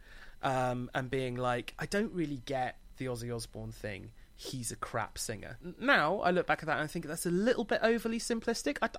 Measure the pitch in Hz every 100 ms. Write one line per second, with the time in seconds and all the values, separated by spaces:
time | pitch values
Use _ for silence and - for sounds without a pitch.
0 | - - - - 139 131 127 123 123 143
1 | 131 131 131 123 123 123 - - 156 202
2 | 214 175 151 139 120 135 123 - - -
3 | 127 120 120 117 110 110 110 110 107 95
4 | 104 - - - - 131 113 117 - 117
5 | 107 - - 104 85 - 175 - 247 247
6 | 151 196 175 180 - 151 156 139 151 175
7 | 143 165 180 175 220 247 220 240 226 233
8 | 226 226 - 226 - 226 285 285 226